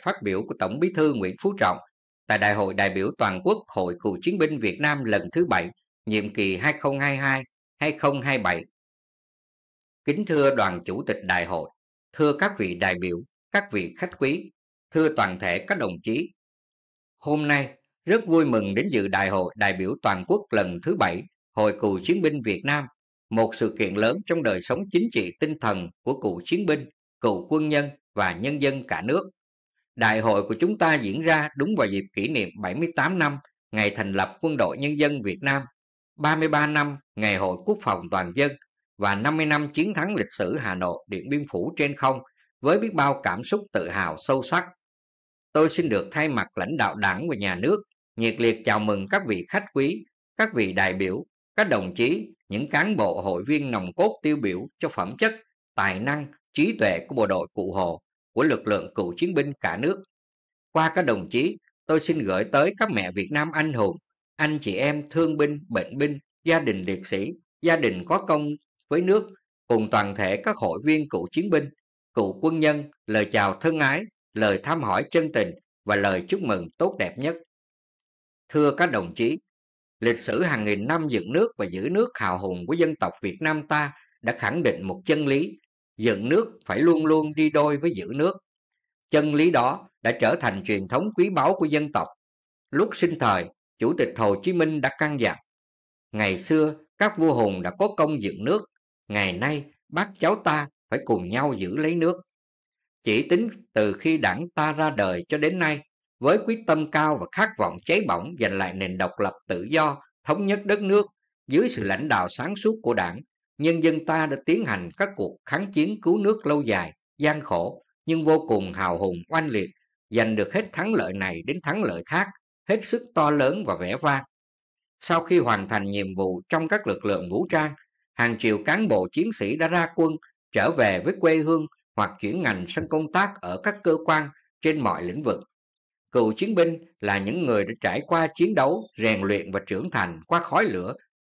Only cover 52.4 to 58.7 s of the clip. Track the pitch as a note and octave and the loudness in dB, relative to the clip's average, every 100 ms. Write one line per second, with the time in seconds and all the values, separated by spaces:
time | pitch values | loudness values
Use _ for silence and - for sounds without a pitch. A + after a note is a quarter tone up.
52.4 | - G2+ C#3+ D3+ F#3+ F#3 G2+ F2 F#2+ F2 | -8 -6 -2 0 0 0 0 0 -2 -2
53.4 | A2 D3+ C#3 G#2+ F2+ F2 G#3+ - D3+ D3+ | 0 -2 -2 -4 -4 0 0 0 0 0
54.4 | G#2+ F2+ C#3 _ D#3 - F2+ B2+ A3 A3 | -2 -4 -8 _ -6 -4 -6 -2 -2 -2
55.4 | _ _ _ - G2 F#2 C3 D3 C#3+ - | _ _ _ -2 -2 -2 -2 -4 -6 -16
56.4 | _ - D3+ G#3+ G#2 E2+ - C3 G#2 F#2 | _ 0 0 2 0 0 -2 0 2 0
57.4 | - - F#2+ F#2+ F2 D#2+ _ _ _ A2+ | -2 -6 -4 -2 -2 -4 _ _ _ 0
58.4 | D3+ A#2 A2 | 2 2 0